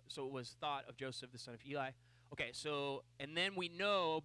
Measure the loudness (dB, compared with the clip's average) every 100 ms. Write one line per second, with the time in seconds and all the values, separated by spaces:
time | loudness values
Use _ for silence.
0 | -10 -4 -2 -2 -6 -4 0 0 -4 -4
1 | -4 -4 -8 -10 -10 -10 -4 0 0 -4
2 | -16 -20 -10 -4 -2 -2 0 2 2 0
3 | -4 -10 -2 2 2 2 -2 2 4 6
4 | 4 2